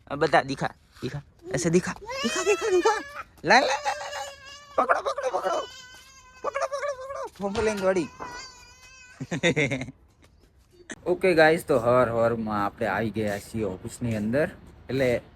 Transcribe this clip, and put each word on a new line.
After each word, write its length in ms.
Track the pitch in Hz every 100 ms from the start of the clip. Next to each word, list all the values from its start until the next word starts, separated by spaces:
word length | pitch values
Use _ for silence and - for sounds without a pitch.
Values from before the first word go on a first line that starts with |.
| -
આ 40 |
બતા, 280 | 139 160 160
Dika, 280 | 135 139 131 - _ -
Dika. 200 | 127 143 - _ 349
Asa 160 | 151 170
Dika, 220 | 175 185 -
દિખા, 420 | 427 523 571 -
Dika, 320 | 359 349 427 370
દિખા. 480 | 392 427 - - - -
લા, 160 | 156 240
લા, 60 | 523
લા, 0 |
લા, 260 | 554 587
લા. 880 | - - - - - - - - -
Pakdo, 160 | 480 -
pakdo, 380 | 554 523 523 -
pakdo. 200 | 381 605 453 - - - - 539 508 508
પકડો, 60 | -
પકડો, 460 | 554 554 554 571
pakdo. 340 | 508 539 554 494 -
ફોફો 240 | 196 220
લઈને 180 | 214 202
દોડી. 280 | 190 190 147 - - - - - - - - - - - 131 165 175 156 131 131 127 - - _ _ _ _ _ _ - - - 165
<laughs> 0 |
ઓકે 280 | 180 190
ગાઈસ, 300 | 160 156 170 -
તો 120 | 131
હવાર 320 | 120 123 117
હવારમાં 540 | 117 117 117 107 104
આપણે 220 | 101 - 107
આવી 240 | 98 110
ગયા 280 | 104 104 101
છીએ 260 | - 113
ઓફિસની 520 | 98 92 117 - 120 107
અંદર. 340 | 107 135 185 - - - -
એટલે 300 | 131 127 117 -